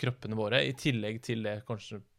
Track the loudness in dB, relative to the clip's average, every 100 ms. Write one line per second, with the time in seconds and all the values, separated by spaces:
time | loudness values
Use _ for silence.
0 | 0 -2 -2 0 2 4 4 2 2 2
1 | 0 -4 -4 -2 -2 -4 -4 -8 -8 -14
2 | -14